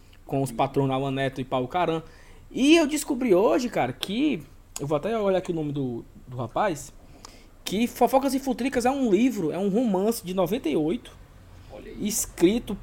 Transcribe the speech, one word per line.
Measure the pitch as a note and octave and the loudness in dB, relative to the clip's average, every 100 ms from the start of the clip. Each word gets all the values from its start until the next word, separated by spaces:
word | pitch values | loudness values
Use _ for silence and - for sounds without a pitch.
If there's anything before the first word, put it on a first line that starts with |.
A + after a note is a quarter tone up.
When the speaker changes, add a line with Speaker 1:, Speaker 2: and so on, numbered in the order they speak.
| - - - | -20 -20 -6
Speaker 1:
com | C#3 | -2
os | C3+ | -2
patrões | A2+ C#3 C#3+ C#3 | 0 0 0 0
Alan | C3 C#3 | 0 -2
Neto | C3+ C3+ C3+ | -2 -2 -4
e | B2+ | -4
Paulo | C3+ B2+ | -2 -2
Caram. | F3+ E3 D#3+ D#3+ - - - - | 0 0 -2 -6 -16 -20 -20 -12
E | - C4+ E4 | 0 6 6
eu | D4+ | 4
descobri | D4+ - B3+ B3+ F3+ | 0 -4 -2 4 4
hoje, | A3+ E4 B3 | 6 2 0
cara, | - B2+ | 0 -2
que, | B2+ - G#3 D4+ G#3+ - - - - | -2 -6 -2 0 0 -6 -20 -20 -10
eu | C#3 | -4
vou | D3+ | -2
até | F#3+ A3+ | -2 0
olhar | G3 F#3 | 2 0
aqui | F3 | 0
o | E3 | -4
nome | D3+ | -4
do, | C#3+ C3+ A#2 - - - | -4 -4 -6 -10 -18 -14
do | B2 | -10
rapaz, | A#2 - G3+ D3+ - - - - - - - - - | -6 -2 -2 -2 -8 -18 -20 -20 -20 -20 -20 -14 -6
que | F#3 A#3 | 0 -2
Fofocas | - A#3+ B3+ C4+ C4 | 2 4 4 2 0
e | |
Futricas | C4 A3 B3 C4 A#3+ | -2 -2 -2 0 0
é | |
um | C#4 B3+ | 2 4
livro, | F#3+ B3+ G#3 D#3+ | 4 4 2 -2
é | D3 | -2
um | G3+ | 0
romance | G3 B3+ F#3 G3+ A3+ F3 | 2 2 2 2 0 -4
de | |
noventa | F#3 F3 A3 C4 | -2 0 0 0
e | B3 | 0
oito, | D3+ A#3+ - - - - - - - | 0 -2 -8 -20 -20 -20 -20 -20 -18
Speaker 2:
Olha | - - | -18 -16
aí. | - G#3 | -8 -4
Speaker 1:
escrito | - - - F3 A3+ - G3+ | -4 -6 2 4 4 -2 -8